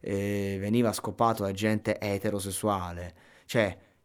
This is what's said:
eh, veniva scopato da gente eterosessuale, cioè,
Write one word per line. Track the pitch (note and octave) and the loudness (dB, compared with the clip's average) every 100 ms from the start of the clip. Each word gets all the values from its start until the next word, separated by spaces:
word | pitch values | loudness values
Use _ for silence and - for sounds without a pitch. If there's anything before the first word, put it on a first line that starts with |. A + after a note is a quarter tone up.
eh, | - G2 G2+ G2+ G2 G2 | -2 -2 0 0 0 -2
veniva | G2+ A#2 A#2 | 2 4 4
scopato | G2 - F#2+ A2+ A2 | 0 -6 2 2 2
da | G2 | -2
gente | F#2+ G#2+ G#2+ A2 - | 0 0 2 0 -2
eterosessuale, | G#2 G2 A2 G2+ F#2+ F2+ G#2+ G2 F2+ F2 F2 - - - - | -2 -2 -2 -2 -4 -2 0 0 -2 -8 -10 -14 -20 -20 -2
cioè, | A#2+ G#2 F2 - _ | 2 2 -2 -18 _